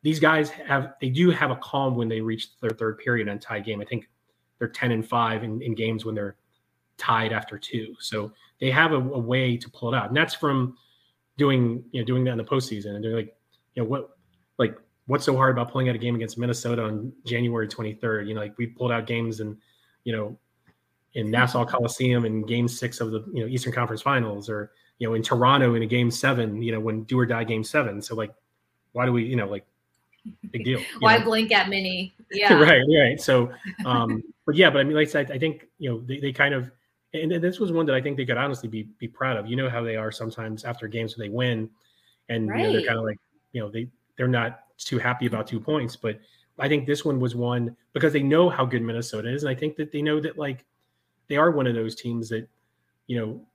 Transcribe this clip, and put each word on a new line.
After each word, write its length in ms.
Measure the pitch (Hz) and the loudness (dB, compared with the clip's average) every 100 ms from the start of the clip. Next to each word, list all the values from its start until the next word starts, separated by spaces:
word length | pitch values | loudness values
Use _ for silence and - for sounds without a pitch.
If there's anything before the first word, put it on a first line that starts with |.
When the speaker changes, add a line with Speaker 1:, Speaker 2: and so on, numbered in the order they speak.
Speaker 1:
these 160 | 151 156 | 0 4
guys 300 | 156 156 147 | 4 4 2
have, 460 | - - 139 135 - | -4 -2 0 0 -6
they 80 | 135 | -4
do 200 | 127 175 | 4 4
have 200 | 165 147 | 4 0
a 60 | 127 | -2
calm 380 | - 143 135 120 | -4 -2 0 0
when 120 | 113 | -2
they 140 | 113 | -2
reach 360 | 110 113 - _ | -4 -4 -8 _
their 100 | 113 | -6
third 280 | 107 113 104 | -2 -4 -4
period 300 | - 120 104 | -2 0 0
and 140 | 101 | -6
tie 180 | - 107 | -8 -8
game. 220 | 104 104 | -6 -8
I 20 | |
think 240 | 104 117 - _ _ _ _ _ | -6 -8 -10 _ _ _ _ _
they're 100 | 113 | -8
ten 220 | - 127 | -2 -2
and 160 | 113 107 | 0 0
five 380 | 117 113 110 | 0 0 0
in, 160 | 113 113 | -4 -6
in 140 | 131 | -6
games 320 | 110 110 113 110 | -2 -2 -2 -4
when 80 | |
they're 220 | 107 101 - _ _ _ _ _ _ | -6 -8 -10 _ _ _ _ _ _
tied 360 | - 113 110 | 0 0 0
after 260 | 110 - 101 | -4 -6 -14
two. 360 | - 120 110 - | -8 -8 -8 -12
So 320 | - 110 104 _ _ _ | -8 -6 -8 _ _ _
they 100 | 135 | 0
have 220 | 135 160 | 4 4
a, 40 | 151 | 4
a 220 | 127 135 | 0 -2
way 380 | 113 127 127 120 | 0 0 0 -2
to 140 | - | -4
pull 220 | - 117 | -8 -2
it 40 | 127 | -2
out. 120 | 104 | 0
And 80 | 131 | 0
that's 180 | 160 | 0
from 420 | - 151 135 127 - _ _ _ _ _ - | 0 0 0 0 -6 _ _ _ _ _ 0
doing, 480 | 143 131 120 117 120 | 2 4 2 0 -8
you 80 | 131 | -6
know, 40 | |
doing 200 | 113 127 | -2 0
that 80 | 127 | 0
in 60 | 117 | -2
the 60 | |
postseason. 520 | 107 135 127 107 104 101 | -2 -2 -2 -8 -8 -6
And 80 | |
they're 100 | 110 | -4
like, 220 | 113 107 _ _ _ _ | -4 -6 _ _ _ _
you 80 | - | -6
know, 60 | 113 | -4
what, 280 | 135 - _ _ _ _ - | -4 -6 _ _ _ _ 0
like, 180 | 117 - _ _ - | 0 0 _ _ -4
what's 180 | 139 | -2
so 120 | - 131 | 2 4
hard 160 | 131 123 | 4 4
about 140 | 120 | 0
pulling 180 | 135 127 | 0 0
out 60 | |
a 40 | 120 | 0
game 180 | 120 120 | -2 -4
against 220 | 113 117 | -4 -4
Minnesota 440 | 123 117 120 120 | -4 -2 -2 -2
on 300 | 110 110 123 - | -2 -6 -8 -12
January 440 | 117 120 120 117 107 | -6 -2 0 -2 -4
twenty-third? 580 | - 110 107 117 110 104 | -6 -10 -6 -4 -4 -4
You 80 | |
know, 60 | 107 | -8
like, 180 | 104 104 | -8 -6
we 80 | 117 | -8
pulled 240 | - 123 | -4 -2
out 160 | 117 110 | -2 -2
games 340 | 117 117 107 | -4 -4 -6
in, 160 | 107 104 _ _ _ _ | -8 -10 _ _ _ _
you 80 | - | -8
know, 260 | 110 104 - _ _ _ _ _ _ _ | -6 -6 -10 _ _ _ _ _ _ _
in 160 | - 107 | -6 0
Nassau 340 | 113 123 127 | 2 2 2
Speaker 2:
<laughs> 40 | 120 | 0
Speaker 1:
Coliseum 560 | 127 120 - 127 123 | 0 -2 0 2 2
in 180 | 117 110 | 2 -2
game 260 | 107 117 120 | -2 0 0
six 320 | 120 123 - | -2 -8 -6
of 100 | 113 | -4
the, 140 | 110 113 | -4 -6
you 80 | 165 | -6
know, 60 | 113 | -4
Eastern 260 | 127 127 | -4 -4
Conference 300 | 123 120 110 | -2 -2 -2
Finals, 460 | - 139 113 101 101 | 0 0 0 -4 -6
or, 240 | 107 104 _ _ _ | -8 -8 _ _ _
you 100 | 117 | -2
know, 60 | |
in 80 | 113 | -2
Toronto 520 | 110 123 123 139 127 | 0 4 6 6 6
in 80 | 117 | 4
a 40 | 113 | 2
game 240 | 120 120 | 2 2
seven, 500 | 117 135 127 113 104 | 2 2 2 0 -2
you 100 | 117 | -4
know, 80 | 113 | -2
when 240 | 110 110 | -2 -4
do 140 | 110 127 | -2 2
or 80 | 117 | 2
die 180 | 117 | 0
game 200 | 113 113 | -2 -2
seven. 380 | 107 151 123 101 | 0 0 0 -4
So, 120 | 101 | -8
like, 200 | 113 104 - _ _ _ _ _ | -6 -6 -8 _ _ _ _ _
why 140 | 123 127 | -2 2
do 60 | |
we, 120 | 120 | 2
you 120 | 117 127 | 0 -2
know, 100 | 98 | -2
like, 180 | 98 - _ _ _ _ _ - - - | -6 -10 _ _ _ _ _ -18 -16 -12
big 140 | 120 | -6
deal, 160 | 113 127 | -2 -2
you 60 | - - | -4 2
Speaker 2:
Why 200 | - 226 | 6 6
Speaker 1:
know? 60 | |
Speaker 2:
blink 280 | 226 220 220 | 4 0 2
at 160 | 214 185 | 2 2
many? 460 | 196 185 185 185 _ | -2 -2 -4 -8 _
Speaker 1:
<laughs> 40 | - | -10
Speaker 2:
Yeah. 220 | 196 208 | 2 8
Speaker 1:
Right, 300 | 156 151 147 135 156 | 10 10 8 8 6
right. 180 | 127 143 | 6 4
So, 320 | - 127 120 - 190 | 4 4 4 -4 -14
Speaker 2:
<laughs> 160 | 185 175 | -8 0
Speaker 1:
um, 360 | 123 113 110 - - | 2 2 -2 -6 -10
but 100 | - | -2
yeah, 140 | 151 180 | 6 6
but 120 | 139 | 8
I 40 | |
mean, 100 | 139 | 2
like 140 | 151 151 | 4 2
I 20 | |
said, 200 | 151 139 | 0 -2
I 80 | 135 | -2
think, 280 | 160 156 - _ | -2 -4 -12 _
you 100 | 143 | -6
know, 120 | 117 | -4
they, 200 | 123 139 | -6 -6
they 120 | 139 | -4
kind 200 | 131 143 | 2 2
of, 180 | 139 127 _ _ _ _ | 2 -4 _ _ _ _
and, 180 | 156 160 | -4 -2
and 100 | 170 | 0
this 160 | 170 180 | 0 0
was 140 | 202 | 0
one 140 | 165 156 | 2 2
that 80 | |
I 80 | 131 | 2
think 160 | 135 135 | 0 -4
they 80 | 123 | -2
could 100 | 120 | 0
honestly 320 | 139 131 113 | 0 -4 -6
be, 140 | 110 107 - | -8 -10 -12
be 100 | 113 | -14
proud 300 | - 131 117 | -4 -2 -2
of. 80 | 104 | -2
You 100 | 123 | -2
know 140 | 131 | -2
how 120 | 117 | -2
they 140 | 117 110 | -4 -4
are 160 | 110 | -6
sometimes 520 | 110 110 110 110 107 | -6 -10 -8 -10 -8
after 240 | 120 120 113 | -8 -8 -8
games 280 | 117 113 113 | -6 -6 -8
when 100 | 107 | -8
they 80 | |
win, 360 | 110 127 117 110 _ _ _ _ _ _ | -2 -2 -2 -6 _ _ _ _ _ _
and, 200 | 117 110 | -4 -2
you 40 | 226 | 0
know, 80 | 415 | 2
they're 80 | - | 2
Speaker 2:
Right. 60 | - | 0
Speaker 1:
kinda 140 | 113 | -2
like, 160 | 113 104 _ _ _ | -2 -8 _ _ _
you 100 | 127 | -8
know, 80 | 104 | -8
they, 180 | 110 123 _ _ - | -8 -10 _ _ -4
they're 120 | 127 | 0
not 320 | 123 117 123 _ _ | 2 0 -6 _ _
too 220 | - 123 | -4 -2
happy 260 | 123 123 | 0 0
about 220 | 120 113 107 | -2 -2 -4
two 120 | 170 | -6
points. 380 | 160 151 117 - | -2 -2 -4 -6
But 240 | 113 110 _ _ _ - | -6 -6 _ _ _ -4
I 100 | 139 | 0
think 180 | 151 131 | 0 0
this 160 | 147 | -2
one 160 | 156 139 | 0 0
was 160 | 123 | 0
one 400 | 120 120 123 117 - _ | -2 -2 0 -2 -6 _
because 180 | - 156 | 0 2
they 100 | 143 | 2
know 280 | 139 156 180 | 4 6 4
how 160 | - 127 | 4 0
good 160 | 123 | 0
Minnesota 500 | 117 117 117 110 113 | -2 -4 -6 -6 -6
is. 120 | 135 | -4
And 60 | 147 | -4
I 40 | 127 | -4
think 180 | 156 151 | -4 -4
that 140 | 151 | -6
they 120 | 147 | -2
know 180 | 151 151 | 0 0
that, 160 | 151 151 | -2 -6
like, 300 | 143 131 _ _ _ _ _ _ _ | -8 -8 _ _ _ _ _ _ _
they 80 | 143 | 2
are 140 | 165 | 4
one 160 | 151 131 | 4 2
of 80 | |
those 200 | 117 113 | 0 -2
teams 340 | 110 123 117 110 | -4 -6 -6 -4
that, 180 | 113 117 _ _ _ _ _ _ | -6 -6 _ _ _ _ _ _
you 120 | 120 | -4
know 280 | 110 120 - | -4 -8 -16